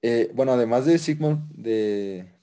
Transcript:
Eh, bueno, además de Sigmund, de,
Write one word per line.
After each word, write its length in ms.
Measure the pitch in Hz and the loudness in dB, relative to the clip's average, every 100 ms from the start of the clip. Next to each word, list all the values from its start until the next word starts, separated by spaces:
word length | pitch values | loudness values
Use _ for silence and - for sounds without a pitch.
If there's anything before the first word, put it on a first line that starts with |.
Eh, 300 | 117 117 107 | 0 0 0
bueno, 200 | 120 131 | 0 2
además 340 | 127 117 120 139 | 2 2 2 4
de 100 | 170 | 2
Sigmund, 540 | 160 151 151 151 - | 2 -2 0 -2 -4
de, 800 | - 113 110 107 101 101 95 92 _ | -10 -4 -2 0 -2 -4 -8 -14 _